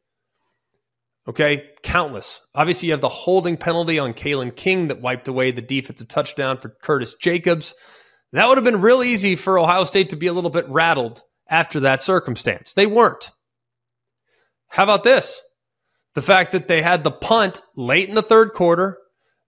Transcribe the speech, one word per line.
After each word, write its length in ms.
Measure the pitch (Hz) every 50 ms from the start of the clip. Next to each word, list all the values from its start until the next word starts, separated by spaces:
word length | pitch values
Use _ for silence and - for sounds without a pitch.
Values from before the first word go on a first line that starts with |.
| _ _ _ _ _ _ _ _ _ _ _ _ _ _ _ _ _ _ _ _ _ _ _ _ -
Okay, 420 | 123 120 - 151 147 147 139 143 - _ _ -
countless. 580 | - - 180 165 147 123 98 - - - - _ _ -
Obviously, 320 | 139 156 170 175 - 180
you 60 | 165 156
have 80 | 139
the 60 | 131
holding 480 | 123 - - - 175 185 190 170 175 170
penalty 440 | - - 170 165 170 170 165 160 151
on 120 | 139 123
Kalen 440 | 113 - - 147 143 135 127 123 123
King 320 | - - 185 185 185 170
that 140 | 151 131 -
wiped 260 | 123 123 127 123 -
away 240 | 139 127 131 131 131
the 100 | 123 123
defensive 460 | 117 120 135 135 127 - - - 110
touchdown 500 | - - 151 143 - - - 135 131 131
for 120 | 127 - -
Curtis 440 | _ _ - - 151 135 120 - -
Jacobs. 600 | - - 170 170 175 165 180 170 160 - - - _ - - - - _ _ _ _ _ _ -
That 140 | 143 214
would 100 | 247 262
have 80 | 269 226
been 160 | 247 226 190
real 220 | 180 226 247 262 247
easy 320 | 247 240 196 196 196 180
for 240 | - - 190 190 180
Ohio 240 | 165 165 175 190 185
State 260 | - - 196 190 -
to 60 | 170
be 100 | 147 165
a 80 | 180 175
little 160 | 180 175 170
bit 180 | 139 170 165
rattled 540 | - 135 156 165 170 160 139 120 113 117 - _ _ _ _ _
after 340 | - 156 165 160 - - 151
that 200 | 135 135 131 131
circumstance. 720 | - - 190 175 - - 117 - - 123 92 - - - -
They 140 | 190 202
weren't. 420 | 214 208 233 233 190 226 - - - _ _ _ _ _ _ _ _ _ _ _ _ _ _ _ _ _ _ _ _ _ _ _ _ _ _ _ _
How 140 | - - 196
about 200 | 202 208 196 202
this? 400 | 233 262 247 - - - - - _ _ _ _ _ _ _ _ _ _ _ _ _ -
The 80 | 151 -
fact 300 | - 196 185 175 180 -
that 140 | 180 -
they 140 | - 170 160
had 220 | 156 170 180 170 147
the 80 | 156
punt 500 | - - - - 226 233 208 185 - - - _ -
late 340 | 139 123 120 139 175 196 190
in 60 | 208
the 80 | 220 214
third 300 | - 226 220 220 208 -
quarter, 440 | - 180 170 170 170 185 196 190 - _ _ _ _ _ _ _ _ _